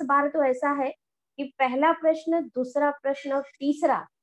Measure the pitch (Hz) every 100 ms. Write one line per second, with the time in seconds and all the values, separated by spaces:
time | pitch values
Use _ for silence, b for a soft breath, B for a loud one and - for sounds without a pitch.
0 | 269 277 285 311 277 254 285 285 269 -
1 | _ _ _ - 285 - 262 254 302 330
2 | 311 320 330 330 254 247 254 285 294 285
3 | 269 277 285 269 277 _ 277 294 320 202
4 | - _